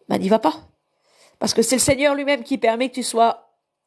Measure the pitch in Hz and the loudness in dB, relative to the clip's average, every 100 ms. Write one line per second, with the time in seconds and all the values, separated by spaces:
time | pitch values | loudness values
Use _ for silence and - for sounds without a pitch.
0 | _ 196 190 220 311 - - _ _ _ | _ -4 0 0 0 -4 -14 _ _ _
1 | _ _ _ _ 220 - 226 254 - 269 | _ _ _ _ -4 0 0 0 0 2
2 | 285 277 277 285 233 269 226 226 262 254 | 2 0 -2 -2 -2 0 0 0 -4 -4
3 | 233 226 226 - _ _ _ _ | -4 2 2 0 _ _ _ _